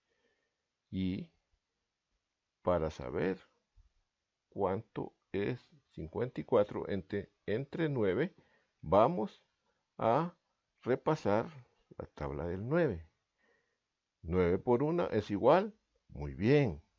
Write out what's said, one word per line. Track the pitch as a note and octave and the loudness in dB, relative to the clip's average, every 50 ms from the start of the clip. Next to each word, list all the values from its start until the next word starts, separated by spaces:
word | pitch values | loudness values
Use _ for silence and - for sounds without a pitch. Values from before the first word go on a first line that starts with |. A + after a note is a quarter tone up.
| _ _ _ _ _ _ _ _ _ _ _ _ _ _ _ _ _ _ | _ _ _ _ _ _ _ _ _ _ _ _ _ _ _ _ _ _
Y | - F#2+ F#2 F#2 F#2+ G#2 E3+ - _ _ _ _ _ _ _ _ _ _ _ _ _ _ _ _ _ _ _ _ _ _ _ _ _ _ | -6 -4 -4 -2 -4 -6 -8 -12 _ _ _ _ _ _ _ _ _ _ _ _ _ _ _ _ _ _ _ _ _ _ _ _ _ _
para | _ F#2+ F2+ E2 D#2 D#2 | _ 0 0 0 0 -2
saber | - - C2 B1 C#2 F#2 D#3+ - F#3 F#3 - _ _ _ _ _ _ - _ _ _ _ _ _ _ _ _ _ _ _ _ _ | -4 -8 -10 -8 -4 -4 -2 -2 -4 -6 -10 _ _ _ _ _ _ -20 _ _ _ _ _ _ _ _ _ _ _ _ _ _
cuánto | - - G2 F#2 G2 A2 - - _ - - - - _ _ _ | -6 -2 -2 -2 -2 -4 -6 -10 _ -10 -10 -10 -14 _ _ _
es | - G2 G2+ B2+ B2+ - - _ - _ _ _ | -4 -4 -2 -2 -4 -6 -10 _ -20 _ _ _
cincuenta | _ - E2 E2+ - G2 A#2+ C3 - - | _ -14 -12 -10 -6 -6 -6 -6 -8 -10
y | - | -4
cuatro | - B2+ G#2+ G#2 - - G2 - | 2 2 2 2 2 -2 -6 -4
entre, | - G2+ F#2+ - - G#2 G2+ - - _ _ _ | -4 -4 -6 -6 -6 -6 -8 -8 -8 _ _ _
entre | G2 G2+ A#2+ C#3+ - - F3+ E3 D3+ | -4 -4 -4 -4 -6 -4 -4 -2 -2
nueve, | C#3 A#2+ G#2 F#2+ F2 A#2 E3 G3+ - - _ _ _ _ _ _ _ _ | 0 0 0 2 2 0 0 -2 -6 -12 _ _ _ _ _ _ _ _
vamos | - D#2 F2+ G2+ A2+ C#3+ F3+ G3+ G#3+ - - - _ _ _ _ _ _ _ _ _ _ _ | -2 2 4 6 6 4 2 0 -4 -6 -8 -14 _ _ _ _ _ _ _ _ _ _ _
a | - A2+ A2+ A#2 D3 E3+ F3 - _ _ _ _ _ _ _ _ _ | -2 2 2 4 2 2 -2 -6 _ _ _ _ _ _ _ _ _
repasar | - - E3+ - - D#3 D#3 - - G2+ G2+ A2 - E3 D3+ C3 B2 _ _ _ _ _ - | -2 -2 -2 0 0 0 -2 0 2 2 2 2 0 -2 -10 -16 -20 _ _ _ _ _ -14
la | - - | -14 -14
tabla | - _ - D2 C#2 C#2+ C#2+ D#2+ | -14 _ -10 -8 -6 -6 -4 -4
del | E2+ F#2 F#2+ G#2+ | -4 -6 -6 -4
nueve. | B2 D#3 F3+ E3+ C3+ F#2 E2 D#2+ - _ _ _ _ _ _ _ _ _ _ _ _ _ _ _ _ _ _ _ _ _ _ | -2 0 0 0 0 -2 -6 -10 -16 _ _ _ _ _ _ _ _ _ _ _ _ _ _ _ _ _ _ _ _ _ _
Nueve | - E2 F2+ F#2 F2+ E2+ F#2 F#2+ | -6 -2 2 4 4 4 4 2
por | - B2 A#2+ A#2+ C#3+ | 2 2 2 2 2
una | D#3 F3 E3+ - | 0 0 -2 -2
es | - - G#2+ G2+ - | 0 0 -2 0 0
igual, | G#2 F#2 G2+ B2+ D#3+ F#3 G#3+ G#3+ - _ _ _ _ _ _ _ | -2 2 6 6 6 6 4 0 -6 _ _ _ _ _ _ _
muy | - C#2 D2 C#2+ C2+ | -12 -10 -10 -8 -4
bien, | C#2 G2 A#2+ D3 D3 C#3 G2+ D2+ D2 - _ _ | 0 2 4 4 4 4 2 -2 -6 -12 _ _